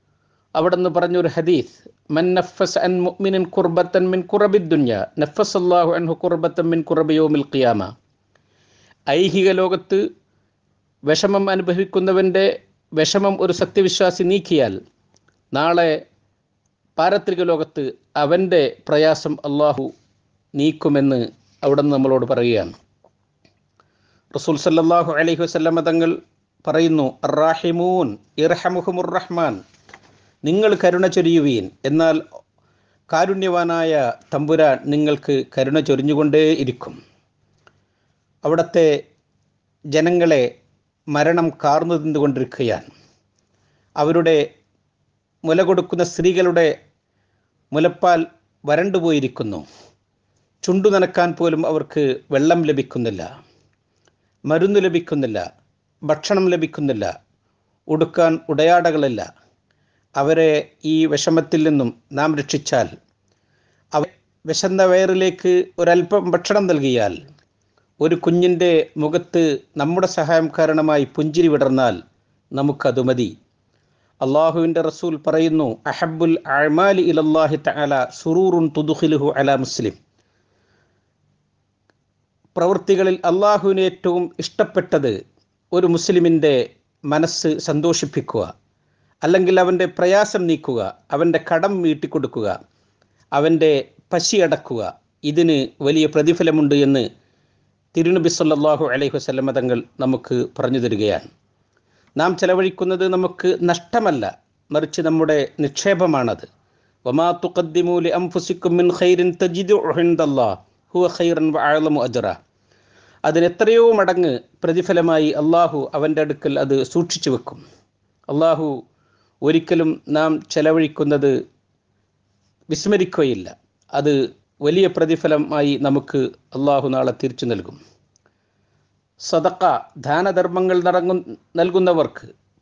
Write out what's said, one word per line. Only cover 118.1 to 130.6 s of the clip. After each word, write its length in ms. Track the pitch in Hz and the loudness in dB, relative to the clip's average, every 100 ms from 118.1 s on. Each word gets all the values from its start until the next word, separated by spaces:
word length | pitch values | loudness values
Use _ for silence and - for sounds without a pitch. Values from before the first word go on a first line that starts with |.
| _ - | _ -8
അള്ളാഹു 580 | 143 165 156 151 127 - _ _ _ _ _ | 0 0 0 -2 -6 -12 _ _ _ _ _
ഒരിക്കലും 600 | 143 160 165 165 160 - - | 0 0 0 0 0 -2 -4
നാം 340 | 151 156 151 - | -2 0 -2 -4
ചെലവഴിക്കുന്നത് 960 | 170 156 160 151 156 147 143 139 127 - _ _ _ _ _ _ _ _ _ _ _ - | 0 2 2 0 -2 -2 2 2 0 -4 _ _ _ _ _ _ _ _ _ _ _ -8
വിസ്മരിക്കുകയില്ല. 880 | 156 202 202 180 - 139 101 87 - _ _ _ | -6 0 0 0 0 0 -2 -8 -18 _ _ _
അത് 460 | 139 147 139 120 - _ _ | -2 0 0 -2 -6 _ _
വലിയ 260 | 143 180 185 | -2 2 2
പ്രതിഫലമായി 920 | 180 160 160 160 151 151 147 143 131 | 2 0 0 0 0 0 -2 0 0
നമുക്ക് 420 | 139 139 139 139 127 - _ | 0 0 -2 -4 -4 -8 _
അള്ളാഹു 340 | 127 143 139 135 | -4 0 0 0
നാളെ 240 | 131 127 | -2 -2
തിരിച്ചു 340 | 120 131 120 123 | -4 -6 -6 -6
നൽകും. 340 | 101 90 - - _ _ _ _ _ _ _ _ _ _ _ _ _ | -6 -8 -20 -20 _ _ _ _ _ _ _ _ _ _ _ _ _
സദഖ, 600 | - 165 175 180 180 120 - - | -4 -2 -2 0 0 0 -4 -12
ദാനധർമ്മങ്ങൾ 880 | 131 156 196 180 170 180 | -4 -2 0 0 -2 -2